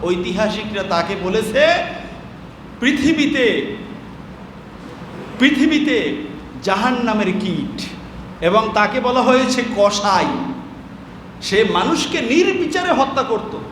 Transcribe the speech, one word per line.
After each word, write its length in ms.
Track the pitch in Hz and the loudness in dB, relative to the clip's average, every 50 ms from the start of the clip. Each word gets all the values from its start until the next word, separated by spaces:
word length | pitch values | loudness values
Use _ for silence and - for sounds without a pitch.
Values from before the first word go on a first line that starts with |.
| - | 0
ঐতিহাসিকরা 800 | 175 185 180 180 180 190 190 220 208 - 208 208 214 208 202 185 190 | 0 0 0 0 -2 0 0 0 0 0 -2 -6 -4 -4 -4 -2 0
তাকে 260 | 185 170 170 180 196 180 175 | 0 0 0 0 -4 -4 -2
বলেছে 440 | 185 190 - - - 214 262 294 320 349 - - - - - - - - - - - - - - - - - - - - - | 0 0 0 0 0 2 4 4 4 4 2 0 -4 -8 -10 -12 -12 -14 -14 -14 -16 -16 -16 -16 -18 -18 -18 -18 -16 -10 -2
পৃথিবীতে, 960 | 233 240 269 285 - 294 320 311 285 - - 226 247 220 180 151 - - - - - - - - - - - - - - - - - - - - - - - - - - - - - - - - - - - - | 0 0 2 4 2 2 2 4 2 0 2 2 2 2 2 0 -2 -4 -6 -8 -10 -12 -12 -14 -14 -16 -16 -16 -16 -16 -16 -16 -16 -16 -18 -18 -18 -18 -18 -16 -16 -16 -14 -14 -14 -14 -12 -14 -14 -12 -2 2
পৃথিবীতে 840 | 247 285 302 - 277 311 311 294 302 294 254 226 175 143 135 - - - - - - - - 127 - | 4 4 4 4 4 4 4 2 2 2 2 2 0 0 -2 -4 -8 -10 -12 -14 -14 -14 -14 -6 -2
জাহান্নামের 680 | 196 190 196 220 254 247 240 240 226 214 214 202 185 180 - | 0 0 2 2 2 2 2 0 0 2 2 2 0 0 0
কীট, 420 | - 185 170 147 - - - - - - - - - - - - - - - - | -2 -2 -2 -2 -2 -4 -6 -8 -8 -10 -10 -12 -14 -14 -14 -14 -14 -14 -10 0
এবং 280 | 160 170 190 214 220 214 208 | 0 4 4 4 2 4 2
তাকে 260 | 214 208 208 214 254 | 2 2 2 2 0
বলা 220 | - 247 247 254 | 0 2 2 4
হয়েছে 420 | 247 254 254 254 262 254 - - 233 - - 202 | 4 6 6 6 4 4 2 0 0 -2 2 4
কসাই। 480 | 202 202 202 - - 208 190 180 156 139 131 - - - - - - - - - - - - - - - - - - - - - | 4 4 4 2 2 4 4 4 2 2 0 -2 -4 -6 -6 -8 -10 -14 -14 -14 -16 -16 -16 -16 -16 -16 -16 -18 -18 -16 -16 -10
সে 240 | - - 175 202 220 202 175 | -6 2 4 4 4 6 4
মানুষকে 480 | 175 190 254 330 - - - - 320 | 2 4 4 2 2 0 0 -2 -2
নির্বিচারে 680 | 262 226 254 330 359 403 381 359 339 - - 359 359 359 | 0 4 4 6 6 4 4 2 0 0 0 0 2 2
হত্যা 320 | 330 247 269 - - 277 233 | 4 4 4 2 2 -2 0
করত 340 | - 233 208 - 214 - - - - | 0 0 -2 -2 -6 -8 -8 -10 -10